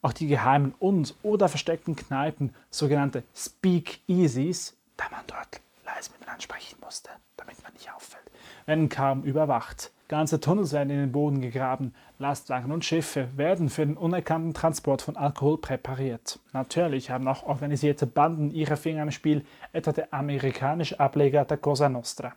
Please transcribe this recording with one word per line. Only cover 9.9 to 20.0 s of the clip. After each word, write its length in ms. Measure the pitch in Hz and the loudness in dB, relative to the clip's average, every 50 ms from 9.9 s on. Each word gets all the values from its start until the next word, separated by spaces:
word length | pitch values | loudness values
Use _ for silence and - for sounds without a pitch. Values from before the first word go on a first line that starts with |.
| _ _ _ _ | _ _ _ _
Ganze 320 | 156 151 156 147 - 147 | -2 0 0 0 0 0
Tunnels 320 | - 147 175 208 202 147 | 2 2 2 2 2 0
werden 200 | 139 147 143 139 | 0 0 0 0
in 80 | 143 143 | 0 0
den 120 | 143 135 | 0 0
Boden 300 | 120 147 147 147 143 139 | 0 0 2 2 2 0
gegraben. 540 | 127 123 117 139 131 127 131 127 135 123 - - - - _ _ | -2 -2 -4 -2 -2 -2 -2 -2 -4 -8 -8 -12 -20 -20 _ _
Lastwagen 520 | 135 139 143 131 - - 131 123 120 131 | -4 -4 -4 -4 -4 -4 -4 -4 -2 -2
und 140 | 151 170 160 | -4 -2 -2
Schiffe 420 | - 160 165 156 - - - 131 120 131 | 0 0 0 0 0 -2 -4 -4 -4 -2
werden 340 | 139 151 165 190 190 170 139 | -2 2 2 2 2 2 0
für 140 | - - 156 | 2 0 0
den 120 | 147 151 - | 0 0 0
unerkannten 560 | 170 165 180 180 165 - 160 165 165 165 160 | 0 0 0 0 0 -2 -2 -2 -2 -4 -4
Transport 480 | - - 165 156 - - - 139 135 | 0 0 0 0 0 0 0 0 0
von 160 | - - 151 - | -2 -8 -6 -2
Alkohol 420 | 147 143 139 - 139 143 156 156 | -2 -2 -2 2 2 2 2 2
präpariert. 800 | - - 135 131 _ 135 131 127 135 131 117 117 _ - - - _ _ - | -2 -6 -6 -6 _ -8 -6 -4 -4 -4 -4 -6 _ -12 -14 -14 _ _ -6
Natürlich 560 | 131 131 - - 165 175 165 139 135 127 - | -6 -6 -2 0 0 0 2 0 -2 -4 -4
haben 180 | 127 123 131 131 | -6 -2 0 -2
auch 140 | 135 - - | -2 -2 -2
organisierte 640 | - 143 127 147 143 147 139 151 147 143 - 147 | -4 -4 -2 0 -2 -2 2 2 2 2 2 0
Banden 460 | 120 - 147 147 160 170 156 151 143 | 0 4 4 4 4 4 0 -2 -2
ihre 260 | - 160 156 147 156 147 | 0 -2 0 0 0 0
Finger 240 | - 165 160 156 | 0 -2 -2 -2
im 80 | 151 151 | -4 -4
Spiel, 340 | 139 - - 156 151 147 147 - - - - - _ | -6 -2 2 2 2 2 0 -6 -18 -20 -20 -6 _
etwa 200 | 165 - 160 147 | -2 -2 0 -2
der 200 | - | -2